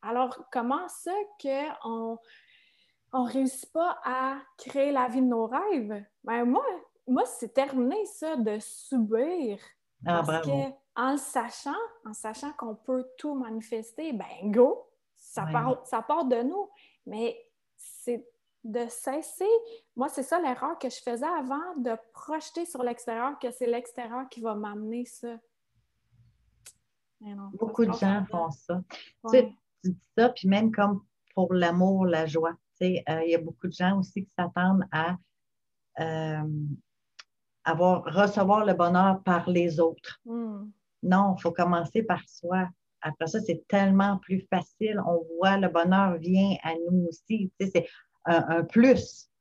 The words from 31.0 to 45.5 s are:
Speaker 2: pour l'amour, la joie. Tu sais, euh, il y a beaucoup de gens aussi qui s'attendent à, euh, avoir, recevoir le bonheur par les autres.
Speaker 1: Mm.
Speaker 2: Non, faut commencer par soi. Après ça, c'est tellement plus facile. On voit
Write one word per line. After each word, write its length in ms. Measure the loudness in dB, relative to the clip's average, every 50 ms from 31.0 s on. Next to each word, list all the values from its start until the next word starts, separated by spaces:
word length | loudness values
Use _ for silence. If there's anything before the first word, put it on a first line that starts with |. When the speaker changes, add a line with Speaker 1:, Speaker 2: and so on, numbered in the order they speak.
| -6 _ _ _ _ _ _
Speaker 2:
pour 200 | 0 0 2 4
l'amour, 520 | 4 4 4 4 4 4 6 6 4 4
la 200 | 4 4 4 2
joie. 300 | 2 2 2 2 0 -2 -4 _ _ _ _
Tu 60 | 0 2
sais, 160 | 2 0 0 -2
euh, 120 | -2 0 2
il 80 | 2
y 40 | 2
a 40 | 2
beaucoup 280 | 0 -2 -10 _ -6 -8
de 60 | -4
gens 260 | 0 2 2 2 2
aussi 260 | 0 -2 _ -8 -8
qui 60 | -8 _ -4
s'attendent 480 | -4 -2 0 0 2 4 4 4 2 0
à, 240 | -2 -2 -2 -2 -2 -4 _ _ _ _ _ _ _ _ _ _ _ _ _ _ _ -6
euh, 440 | -4 -4 -2 -4 -4 -4 -4 -4 -4 -4 -4 -4 -4 -6 -8 -10 _ _ _ _ _ _ _ _ -20 _ _ _ _ _ _ _ _
avoir, 400 | -2 0 4 4 4 4 4 0
recevoir 600 | -2 2 2 2 4 4 2 4 4 4 4 4
le 80 | 2 4
bonheur 480 | 4 4 4 6 6 6 6 4 2 2
par 260 | 2 2 2 2 2
les 300 | 2 2 2 2 2 4
autres. 400 | 2 2 2 -2 _ -18 -18 _ _
Speaker 1:
Mm. 400 | -10 -8 -6 -6 -8 -8 -10 -12 -14 -16 _ _ _ _ _ 0
Speaker 2:
Non, 340 | 2 4 4 4 4 2 0
faut 140 | -2 -4
commencer 520 | 0 0 0 2 2 0 0 -2 -2 -2 0
par 180 | 0 -2 -2 -4 _
soi. 400 | -20 -10 -6 -2 0 0 0 -2 -6 _ _ _ _ _
Après 260 | -8 -8 -6 _ -6 -4
ça, 120 | -4 -4
c'est 240 | -2 -2 -2 -4 -2 _
tellement 500 | 2 4 4 6 6 6 4 4 2 0
plus 240 | -2 -2 -4 -4 -2 _
facile. 500 | -2 -2 -2 _ _ _ -4 -2 -2 -2 -2 0
On 160 | 0 0 0 -2 -4 2
voit 200 | 4 4